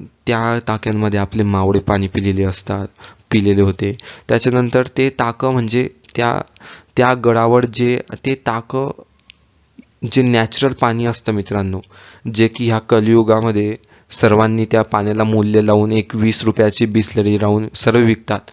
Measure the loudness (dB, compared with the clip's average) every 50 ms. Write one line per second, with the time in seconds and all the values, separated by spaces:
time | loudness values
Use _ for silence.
0 | -12 -16 -20 _ _ -4 -2 0 0 -2 -2 -2 -2 -4 -6 -4 -4 -4 -2 0
1 | 0 0 0 -2 -4 -4 -2 -2 0 0 0 0 0 2 0 0 0 0 0 0
2 | -2 -2 -4 -2 -2 -2 0 0 -2 -2 -4 -6 -8 -6 -6 -6 -8 -10 -12 _
3 | -20 -20 -20 _ _ _ 0 2 2 2 4 4 2 2 0 -2 -4 -6 -6 -8
4 | -12 -20 -20 -18 -4 -2 0 0 2 2 2 0 0 0 0 0 -2 0 -2 -2
5 | -2 -2 -2 -2 -4 -4 -4 -4 -4 -2 -2 -2 -2 0 -2 -2 -2 -4 -8 _
6 | _ -10 -6 -4 -2 -2 -2 -4 -6 -10 _ _ -20 -20 -20 -20 _ _ _ 0
7 | 2 2 2 2 2 2 2 4 2 4 4 2 2 0 -2 -2 -2 0 0 -2
8 | -4 -10 -14 -8 -6 -6 -6 -4 _ -6 -6 -6 -8 -8 -6 -6 -6 -6 -8 -12
9 | -18 _ _ _ _ -20 -20 _ _ _ _ _ _ _ _ -20 -20 _ _ _
10 | -8 -2 0 0 2 2 2 0 0 -2 -2 -2 -2 -2 0 0 0 0 0 -2
11 | -2 -2 -4 -4 -4 -4 -4 -4 -4 -4 -4 -4 -4 -4 -6 -8 -12 _ -20 -20
12 | -20 -20 -20 -14 _ -6 0 2 2 2 2 -2 -2 -2 -2 -2 0 2 2 2
13 | 4 4 4 4 4 4 2 2 2 0 0 0 -2 -2 -4 -8 _ _ _ _
14 | _ _ -4 0 2 4 4 4 4 2 0 0 0 0 0 0 0 0 -2 -2
15 | -2 -2 -2 0 0 0 2 0 0 2 2 2 4 4 4 2 2 2 0 -2
16 | -2 -4 -4 0 0 0 0 0 -2 -2 2 2 2 2 2 0 -2 0 0 0
17 | 0 0 0 0 0 0 0 0 0 0 0 0 -2 -6 -8 -4 -2 2 2 4
18 | 4 2 2 0 -4 -6 -8 -8 -8 -14